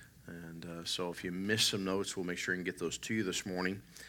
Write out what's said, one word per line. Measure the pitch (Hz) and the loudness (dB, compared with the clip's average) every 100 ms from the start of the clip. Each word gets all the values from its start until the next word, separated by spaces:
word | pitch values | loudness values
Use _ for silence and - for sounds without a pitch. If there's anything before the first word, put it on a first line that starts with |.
| - - - | -18 -18 -12
And, | 85 82 82 | -10 -10 -10
uh, | 85 85 | -8 -6
so | - - 90 | -4 -2 -2
if | 85 | -2
you | 92 | -4
missed | 90 98 107 - | 0 2 6 6
some | 107 | 4
notes, | 95 95 95 - | 2 2 0 0
we'll | |
make | 90 90 | 0 0
sure | - | 0
and | 90 | 0
get | 90 87 | 0 0
those | 85 - | -2 -2
to | - | 0
you | 110 | 2
this | 92 87 | 2 0
morning. | 101 90 92 95 - - | 0 2 2 0 -6 -16